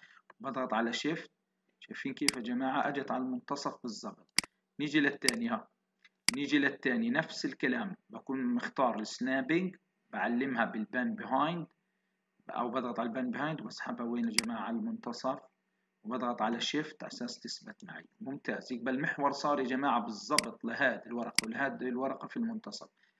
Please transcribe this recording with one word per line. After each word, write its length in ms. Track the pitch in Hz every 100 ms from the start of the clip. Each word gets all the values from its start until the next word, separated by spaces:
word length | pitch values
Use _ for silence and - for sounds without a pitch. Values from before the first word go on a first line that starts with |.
| - - _ -
بضغط 340 | 131 127 127
على 200 | 110 117
shift 380 | 120 143 170 - _ _ _ _ _
شايفين 300 | - - 139
كيف 220 | 131 143 127
يا 60 |
جماعة؟ 460 | 113 123 131 139 139
أجت 240 | 143 127
على 120 | 127
المنتصف 580 | 131 123 - 139 135 -
بالظبط. 440 | 123 104 104 - - - - _ _ -
نيجي 200 | 151 151
للتاني، 500 | 143 139 131 117 117
ها. 180 | 113 - _ _ _ - _ - 135
نيجي 240 | 139 147
للتاني، 500 | 139 139 131 117 117
نفس 360 | 143 - - 143
الكلام، 500 | - 131 117 98 - _
بكون 360 | - - 135 123
مختار 540 | 120 - - 127 107
السنابينج، 760 | 107 - 127 135 131 170 185 - _ _ _
بعلمها 560 | 107 110 120 135 117 101
بالبان 500 | 110 104 123 117 104
بيهايند، 520 | 120 131 156 175 160 _ _ _ _ _ _ _ -
أو 200 | - 120
بضغط 300 | 127 120 117
على 100 | 117
البان 220 | 127 123
بيهايند 300 | 120 151 156
وبسحبها 440 | 107 - - 120 117
وين 200 | 120 113
يا 40 |
جماعة؟ 320 | 107 117 113
على 160 | 101 117
المنتصف، 640 | 113 110 120 117 131 143 - _ _ _ _ _
وبضغط 380 | 107 123 123 110
على 200 | 110 117
شيفت 420 | - 147 151 -
على 80 | -
أساس 280 | - 123 -
تثبت 460 | - - - - -
معي. 200 | - - _
ممتاز، 520 | 131 139 - - -
يبقى 200 | 120 127
المحور 380 | 127 160 - 139
صار 280 | 135 147 143
يا 60 | 123
جماعة 340 | 131 139 117
بالظبط 680 | 117 104 - 151 117 - 117
لهاد 420 | 113 131 113 -
الورقة 380 | 120 113 - 113
ولهاد 380 | 143 135 120
الورقة 440 | 127 123 135 - 117
في 100 | 120
المنتصف. 520 | 113 110 104 - - _ _